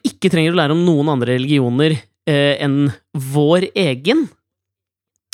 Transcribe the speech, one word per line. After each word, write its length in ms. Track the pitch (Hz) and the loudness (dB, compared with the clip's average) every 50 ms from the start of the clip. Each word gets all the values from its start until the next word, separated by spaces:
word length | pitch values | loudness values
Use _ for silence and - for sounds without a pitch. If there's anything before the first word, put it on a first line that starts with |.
| - - | -4 -6
ikke 220 | - - - 185 185 | -4 -2 -2 0 0
trenger 200 | 170 156 160 175 | 2 0 0 0
å 60 | 180 | 0
lære 140 | 156 143 156 | 0 0 2
om 120 | 170 175 | 2 2
noen 280 | 180 165 143 143 160 147 | 2 2 2 2 0 0
andre 240 | 127 120 120 127 | -2 0 -2 -2
religioner, 640 | 127 127 139 147 143 131 120 120 131 151 160 160 117 - _ _ _ - | -2 0 0 0 0 0 0 0 0 0 0 0 -2 -6 _ _ _ -4
eh, 280 | - 147 143 143 143 143 - 143 | -2 0 0 0 0 0 -2 -2
enn 240 | 143 135 143 143 143 - - _ _ - | -2 0 0 0 -2 -2 -6 _ _ -10
vår 560 | 156 131 135 139 147 147 147 165 180 190 - - | -10 -8 -4 0 0 2 4 4 2 0 0 -2
egen. 480 | - 190 151 127 123 139 180 262 320 294 185 - _ _ _ _ _ _ _ _ _ _ _ _ _ _ _ _ _ _ _ | -2 -2 0 -2 -2 -2 0 0 0 0 -2 -6 _ _ _ _ _ _ _ _ _ _ _ _ _ _ _ _ _ _ _